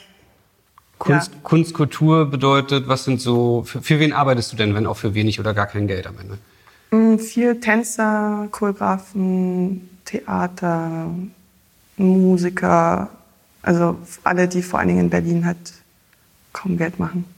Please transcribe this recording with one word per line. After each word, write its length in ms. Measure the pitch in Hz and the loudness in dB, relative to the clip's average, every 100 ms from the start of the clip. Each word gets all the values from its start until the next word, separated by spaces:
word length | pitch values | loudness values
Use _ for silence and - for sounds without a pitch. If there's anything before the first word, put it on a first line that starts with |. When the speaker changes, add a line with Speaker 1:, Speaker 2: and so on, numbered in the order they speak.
| _ _ _ _ _ _ _ _ _ - | _ _ _ _ _ _ _ _ _ -6
Speaker 1:
Kunst, 340 | - 151 170 | 2 2 0
Speaker 2:
Ja. 60 | - | -8
Speaker 1:
Kunst, 280 | - 160 165 | 0 2 2
Kultur 540 | - 143 - 156 160 147 | -2 -2 2 4 4 2
bedeutet, 600 | 135 139 139 135 139 127 | 0 2 2 2 -2 0
was 160 | 131 | -2
sind 160 | - 127 | -2 -2
so, 420 | 127 120 120 120 | 0 2 2 0
für, 160 | 113 123 | -2 -6
für 200 | - 151 | 0 2
wen 120 | 156 | 2
arbeitest 400 | 123 131 123 - | 2 2 2 -2
du 40 | 113 | -2
denn, 180 | 107 | 0
wenn 120 | 104 110 | 0 -2
auch 100 | 104 | -2
für 180 | 110 | -2
wenig 240 | 104 107 104 | 0 0 0
oder 160 | 107 | -2
gar 140 | 104 101 | -2 -2
kein 180 | 104 101 | -2 -2
Geld 220 | 92 92 | -4 -8
am 80 | 95 | -14
Ende? 200 | 92 98 _ _ _ _ - | -16 -16 _ _ _ _ 0
Speaker 2:
Mm, 300 | 220 226 220 | 4 4 4
viel 400 | 220 233 240 233 | 0 0 0 0
Tänzer, 880 | 220 220 240 - 214 214 208 208 208 | 0 0 -2 -2 -2 0 -2 -4 -6
Choreografen, 1400 | - 202 196 202 190 - 196 185 185 185 180 180 185 - - | -4 -4 -2 -2 -4 -6 -4 -2 0 -2 -2 -4 -6 -12 -20
Theater, 1000 | - - - 185 180 180 175 165 165 165 165 175 190 - _ _ _ _ _ - | -12 -10 -4 -4 -4 -4 -2 -2 -4 -6 -8 -8 -10 -16 _ _ _ _ _ 0
Musiker, 1120 | 190 185 185 185 180 185 180 170 165 180 196 - _ _ _ _ | 4 6 6 4 0 -2 2 4 4 0 -4 -12 _ _ _ _
also 340 | - 170 170 170 - - | 0 2 2 -2 -10 -6
alle, 240 | - 180 180 | -2 2 0
die 140 | 180 | 0
vor 180 | 180 - | -2 0
allen 80 | 90 | 2
Dingen 120 | 180 | 2
in 100 | 175 | 2
Berlin 360 | 175 170 170 170 | 0 0 0 -2
halt 280 | 175 - - _ _ _ _ _ _ _ | -4 -12 -20 _ _ _ _ _ _ _
kaum 240 | - 190 170 | -10 -4 -2
Geld 220 | 165 175 | -2 -4
machen. 260 | 165 180 180 | -6 -6 -8